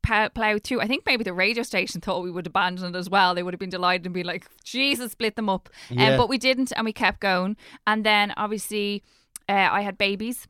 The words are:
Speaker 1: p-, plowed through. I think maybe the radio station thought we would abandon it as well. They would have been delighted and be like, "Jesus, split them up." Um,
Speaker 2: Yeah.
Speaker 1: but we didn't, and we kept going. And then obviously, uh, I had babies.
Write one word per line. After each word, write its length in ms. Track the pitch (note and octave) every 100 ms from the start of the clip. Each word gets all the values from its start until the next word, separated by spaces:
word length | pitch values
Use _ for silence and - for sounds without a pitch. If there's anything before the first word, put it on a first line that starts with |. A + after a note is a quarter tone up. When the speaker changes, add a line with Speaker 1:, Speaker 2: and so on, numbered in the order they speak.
Speaker 1:
p-, 260 | - G#3+ G#3+
plowed 300 | - A3 G#3+
through. 160 | - B3
I 60 | B3+
think 180 | C#4 -
maybe 180 | B3
the 80 | G#3+
radio 280 | F3+ G3 A#3
station 380 | A#3+ G3 F3+ E3+
thought 220 | G#3 F3+
we 80 | F3+
would 160 | F3 E3+
abandon 480 | F#3+ F3+ F3+ F3+
it 40 | F3+
as 120 | F3
well. 240 | G3 F#3
They 80 | F3
would 100 | F3+
have 40 | F3
been 80 | F#3+
delighted 360 | F3+ F3+ F3+ F3
and 80 |
be 80 | F3+
like, 240 | F3 F3 - _
"Jesus, 480 | - B3 C#4 C4+ A#3+
split 240 | - A3+ G#3
them 120 | G#3+
up." 180 | F#3+ - - -
Um, 80 | B2
Speaker 2:
Yeah. 180 | G#3+ C4+
Speaker 1:
but 120 | B3
we 100 | C4
didn't, 340 | B3+ B3+ B3+ -
and 80 |
we 80 | A3
kept 280 | - G#3 -
going. 360 | G3 F#3 F#3 G#3+ - - -
And 180 | G#3+
then 280 | G#3+ G#3 G#3 -
obviously, 680 | G#3 G#3+ - G#3+ G3+ G3+ _ _ _ - -
uh, 200 | G3 F#3
I 120 | G3
had 160 | G3+ F#3+
babies. 480 | G3 G3 A3+ B3